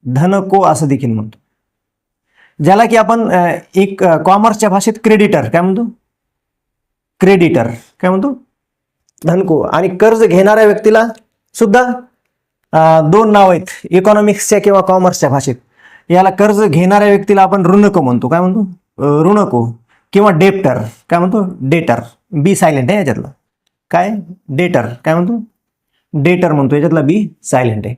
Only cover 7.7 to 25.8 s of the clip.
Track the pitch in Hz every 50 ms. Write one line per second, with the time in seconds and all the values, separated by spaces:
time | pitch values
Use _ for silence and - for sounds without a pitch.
7.7 | 117 - - _ _ _ - 185 185 190 202 285 262 254 _ _ _ _ _ _
8.7 | _ _ _ _ _ _ _ _ _ _ - 160 175 185 190 185 165 143 - -
9.7 | - 156 180 185 185 180 214 226 226 220 226 196 165 180 190 202 214 220 220 208
10.7 | 202 - - 220 214 220 226 233 226 - _ _ _ _ _ _ _ - 233 202
11.7 | 196 247 254 247 240 247 247 _ _ _ _ _ _ _ _ _ _ _ _ _
12.7 | - 160 160 160 160 160 156 151 175 214 226 214 208 202 196 190 175 165 185 -
13.7 | - - - - 170 185 190 208 208 208 208 208 202 202 - - 214 202 202 208
14.7 | 196 190 185 185 185 185 185 180 175 - - 139 131 139 131 139 123 - _ _
15.7 | _ _ _ - - _ _ _ 170 180 190 196 190 190 202 214 208 202 220 202
16.7 | - 160 180 185 202 208 208 208 202 196 196 - 208 196 190 185 196 196 180 170
17.7 | 185 202 208 202 196 180 143 127 123 117 123 127 151 170 180 185 190 226 208 185
18.7 | 180 _ _ _ _ - 131 143 147 147 160 175 208 214 196 - - 120 117 120
19.7 | 117 - _ _ _ _ _ _ - 196 208 214 185 151 180 196 196 190 190 139
20.7 | 123 117 113 113 - _ _ _ 170 170 175 185 196 220 202 185 - - 127 135
21.7 | 151 170 156 - 117 117 - - _ _ _ _ 196 151 139 190 196 - 196 160
22.7 | 151 139 127 120 190 208 190 143 110 - - - - _ _ _ _ _ _ _
23.7 | _ _ _ _ - 170 180 202 220 208 170 165 185 _ _ - 135 135 180 170
24.7 | 175 131 113 113 120 - _ 160 160 170 175 185 233 233 214 _ _ _ _ _
25.7 | _ _